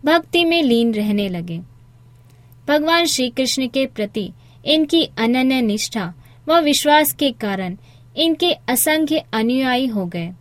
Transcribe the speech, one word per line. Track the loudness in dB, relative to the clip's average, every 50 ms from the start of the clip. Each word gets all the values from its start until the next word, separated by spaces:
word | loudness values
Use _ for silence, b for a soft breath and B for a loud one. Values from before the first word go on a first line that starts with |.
| 2
भक्ति | 2 2 2 0 0 0 0 2
में | 2 2 2 2
लीन | 2 2 2 2 0 0
रहने | -2 -2 0 0 -2 -2 -4
लगे। | -4 -8 -8 -8 -10 -10 -12 -14 -20 -20 -20 -20 -20 -20 -20 -20 -20 -20 b b b b b b b b -4 0
भगवान | 0 2 2 2 2 2 2
श्री | 2 0 -2 -2 -2
कृष्ण | -2 -2 -2 -2 -2 -4 -4 -2
के | -2 -2 -2
प्रति | -2 -2 -6 -8 -6 -4 -6 -8 -8 b b b b b b b
इनकी | 0 2 2 2 2 2 0 0 0 -2 -2
अनन्य | 0 0 2 2 2 2 2 2
निष्ठा | 0 0 -2 -2 -4 -6 -6 -6 -6 -6 -10 b b b b b b 2
व | 2 4
विश्वास | 4 4 2 2 4 4 4 4 4 2
के | -2 -2 -2 -2
कारण | -2 -2 -6 -6 -4 -4 -6 -8 -8 -12 b b b b b b b 0
इनके | 0 0 2 0 0 0
असंख्य | -2 -2 -2 -4 -2 0 0 0 2 0 0 0 -2 -4 -4 -4 -4
अनुयायी | -2 0 0 0 0 0 0 0 0 -2 -2
हो | -2 -4 -6
गए। | -4 -6 -8 -8 -8 -12 -16